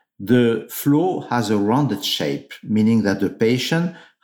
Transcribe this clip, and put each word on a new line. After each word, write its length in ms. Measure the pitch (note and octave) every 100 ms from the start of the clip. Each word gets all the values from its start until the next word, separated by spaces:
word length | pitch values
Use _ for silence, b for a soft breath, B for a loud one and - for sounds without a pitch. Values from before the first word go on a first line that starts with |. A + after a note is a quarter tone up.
| b -
the 480 | G2 B2 A#2 A2+ -
flow 520 | - C#3+ D3 F#3 F3
has 280 | - A#2+ G#2
a 80 | G#2+
rounded 480 | G2+ C3 C#3+ - -
shape, 480 | - F2 C#3+ - -
meaning 400 | - G#2+ G#2+ A2+
that 180 | G2+ F#2+
the 120 | F#2
patient 640 | - A2+ B2 - E3 F3 B B B